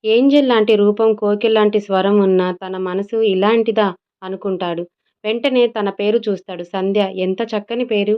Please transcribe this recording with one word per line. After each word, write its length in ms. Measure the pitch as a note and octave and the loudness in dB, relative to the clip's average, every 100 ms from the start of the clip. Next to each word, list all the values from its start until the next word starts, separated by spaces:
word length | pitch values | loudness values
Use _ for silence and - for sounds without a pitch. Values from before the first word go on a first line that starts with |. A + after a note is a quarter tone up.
ఏంజెల్ 440 | G#3+ A3+ C4+ D4 C4+ | 2 2 4 4 4
లాంటి 260 | A#3 G#3+ G#3+ | 2 4 4
రూపం, 380 | G3+ G#3 A3 | 4 4 0
కోకిల్ 400 | G#3+ G#3 G#3 A3+ | 2 0 0 2
లాంటి 260 | A3 G#3+ G#3 | 2 2 0
స్వరం 360 | G#3 F#3+ G3 G#3 | 0 0 2 2
ఉన్న 220 | F#3+ F#3 F3+ | 4 2 0
తన 240 | F3+ F#3 F#3+ | -6 -10 -8
మనసు 400 | F#3 F#3 G3+ A3+ | -6 -6 -4 0
ఇలాంటిదా 640 | A3 F#3+ G3+ A#3 A3+ G#3+ G3+ F3 _ _ | 0 2 2 2 0 0 0 -2 _ _
అనుకుంటాడు. 600 | F#3+ F#3+ G3 F3+ F3+ E3+ F3 _ _ _ | -12 -8 -6 -4 -4 -6 -8 _ _ _
వెంటనే 420 | G#3+ A#3 C#4 B3+ A#3+ | -6 -2 0 2 0
తన 220 | A3+ G3+ | 0 -6
పేరు 280 | G3 G#3 A3+ | -2 -2 0
చూస్తాడు. 440 | G#3+ F#3+ - F3+ | -2 -6 -8 -14
సంధ్య 380 | F3 F#3+ F#3+ G3+ G3 F#3+ | -8 -4 -2 0 -2 -2
ఎంత 260 | F#3 F#3+ | -4 -4
చక్కని 420 | A#3 G#3+ G#3 A#3 | -4 -6 -6 -6
పేరు. 300 | A#3+ G#3 G3+ | -2 -2 0